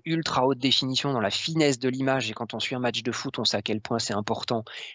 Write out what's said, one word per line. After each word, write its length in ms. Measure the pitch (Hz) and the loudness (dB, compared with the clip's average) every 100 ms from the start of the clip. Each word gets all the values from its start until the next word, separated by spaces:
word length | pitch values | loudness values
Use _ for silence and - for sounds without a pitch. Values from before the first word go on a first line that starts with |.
| 160 | -2
ultra 420 | 165 156 135 131 | -2 0 2 2
haute 100 | 127 | 4
définition 540 | 131 - 135 131 143 | 2 2 2 0 0
dans 80 | 127 | 2
la 100 | 101 | 0
finesse 480 | - - 160 147 123 | 0 -2 4 4 4
de 120 | 127 | 0
l'image. 420 | 131 135 131 110 | 2 2 2 0
Et 20 | |
quand 220 | 107 113 113 | -6 -6 -4
on 40 | |
suit 160 | - 131 | -4 0
un 40 | |
match 240 | 123 113 | 0 0
de 80 | 120 | -4
foot, 260 | 113 139 - | -4 -4 -2
on 80 | 113 | 0
sait 120 | 104 | 0
à 40 | |
quel 200 | - 107 | 0 -4
point 180 | - 117 | 0 -2
c'est 160 | - 104 | 0 -2
important. 480 | 104 110 - 117 110 - - | -2 -2 -2 -4 -4 -12 -14